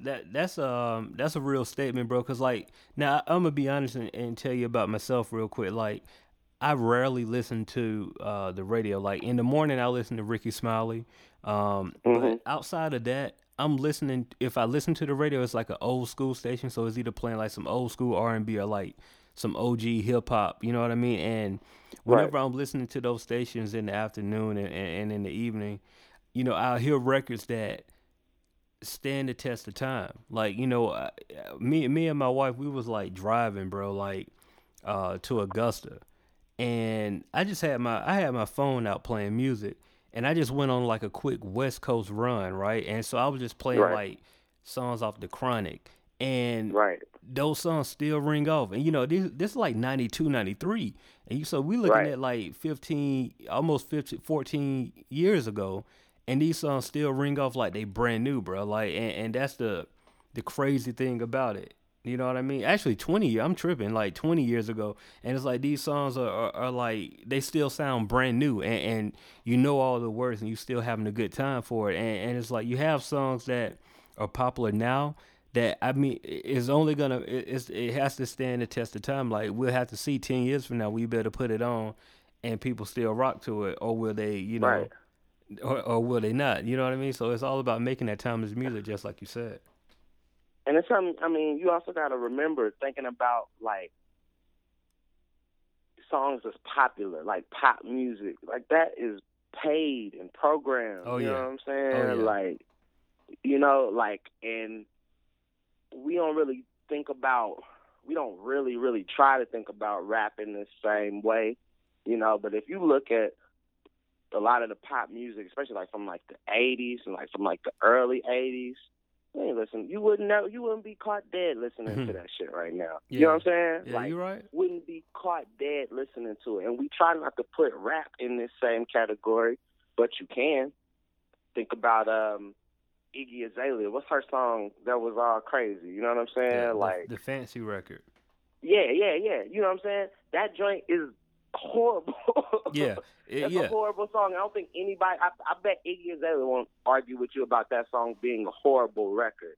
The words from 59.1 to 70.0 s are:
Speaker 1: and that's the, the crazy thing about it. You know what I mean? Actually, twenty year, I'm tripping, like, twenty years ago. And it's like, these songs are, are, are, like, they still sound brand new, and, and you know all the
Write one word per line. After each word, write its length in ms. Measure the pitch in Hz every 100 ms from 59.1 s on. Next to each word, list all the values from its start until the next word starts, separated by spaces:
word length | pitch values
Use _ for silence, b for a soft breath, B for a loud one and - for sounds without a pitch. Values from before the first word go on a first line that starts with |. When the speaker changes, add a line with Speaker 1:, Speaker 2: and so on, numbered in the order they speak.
Speaker 1:
and 200 | 87 113
that's 220 | 123 135 -
the, 320 | 117 90 - _ b b b 117
the 80 |
crazy 480 | - - 139 135 123
thing 320 | 117 131 120
about 320 | 117 131 127 101
it. 180 | - - _ _
You 140 | 117 123
know 100 | 127
what 100 | 127
I 60 |
mean? 200 | 131 139
Actually, 320 | 113 202 135 101
twenty 320 | - 196 170
year, 140 | 110
I'm 140 | 143 185
tripping, 380 | 170 147 104
like, 200 | 110 101
twenty 300 | 87 156 165
years 260 | 120 117 110
ago. 260 | 110 107 - B B
And 120 | 120 131
it's 80 |
like, 180 | 135 123
these 200 | 143 143
songs 360 | - 143 139 127
are, 120 | 120
are, 260 | 98 113 -
are, 160 | 127
like, 520 | 123 120 110 82 - 117
they 140 | 135
still 300 | 135 156 143
sound 360 | - 143 123 104
brand 280 | 123 127 120
new, 240 | 147 107
and, 180 | 85 113
and 380 | 87 113 107 - B B
you 140 | 117 123
know 220 | 143 139
all 200 | 131
the 100 | 123